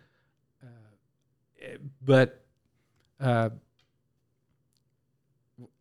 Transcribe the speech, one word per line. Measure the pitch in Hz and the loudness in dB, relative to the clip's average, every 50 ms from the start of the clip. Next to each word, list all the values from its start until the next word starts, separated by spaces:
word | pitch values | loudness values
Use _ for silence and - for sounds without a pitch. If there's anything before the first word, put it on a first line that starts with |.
| _ _ _ _ _ _ _ _ _ _ _ _ | _ _ _ _ _ _ _ _ _ _ _ _
Uh, | 135 123 120 117 110 104 104 _ _ _ _ _ _ _ _ _ _ _ _ _ - - - - 143 139 - _ | -20 -20 -20 -20 -20 _ _ _ _ _ _ _ _ _ _ _ _ _ _ _ -20 -20 -20 -20 -20 -20 -20 _
but, | 131 131 135 131 131 123 - - _ _ _ _ _ _ _ _ _ _ _ _ _ _ _ - | 0 2 4 4 4 2 -2 -10 _ _ _ _ _ _ _ _ _ _ _ _ _ _ _ -6
uh, | 135 127 120 117 113 110 113 - - _ _ _ _ _ _ _ _ _ _ _ _ _ _ _ _ _ _ _ _ _ _ _ _ _ _ _ _ _ _ _ _ _ _ _ _ _ _ - 123 - _ _ | -2 -2 0 0 -2 -2 -6 -10 -18 _ _ _ _ _ _ _ _ _ _ _ _ _ _ _ _ _ _ _ _ _ _ _ _ _ _ _ _ _ _ _ _ _ _ _ _ _ _ -20 -20 -20 _ _